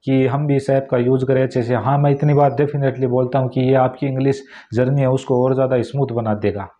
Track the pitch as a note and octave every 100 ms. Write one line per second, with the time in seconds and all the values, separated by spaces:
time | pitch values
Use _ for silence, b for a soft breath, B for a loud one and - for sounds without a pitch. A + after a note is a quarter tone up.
0 | - C3 C3 C#3+ D3 C#3 - C3+ C3+ B2+
1 | B2 C3 C3 C3 B2+ C3 A2+ A#2+ G#2+ C#3+
2 | C#3+ C#3 D3+ C#3+ C#3+ B2+ D3 D3 C#3 A#2+
3 | B2+ B2+ B2 C3+ B2+ C3 B2+ C3+ B2+ -
4 | C#3 C3 C3+ E3 B B B A2 B2+ C#3+
5 | C3 C3 - B2+ B2+ C3 C3 B2+ A2 C3+
6 | C3+ A#2+ A2+ G#2 G#2 G2 F#2+